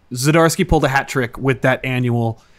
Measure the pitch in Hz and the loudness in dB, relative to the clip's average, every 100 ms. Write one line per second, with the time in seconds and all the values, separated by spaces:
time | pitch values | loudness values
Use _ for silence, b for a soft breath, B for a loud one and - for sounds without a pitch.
0 | - 127 139 165 165 160 175 156 139 135 | -12 -4 2 4 4 2 0 2 2 0
1 | 131 139 120 - 131 127 135 127 131 127 | -2 -4 -4 -4 -2 0 0 0 -2 -2
2 | 123 117 117 110 b | -2 -2 -2 -6 b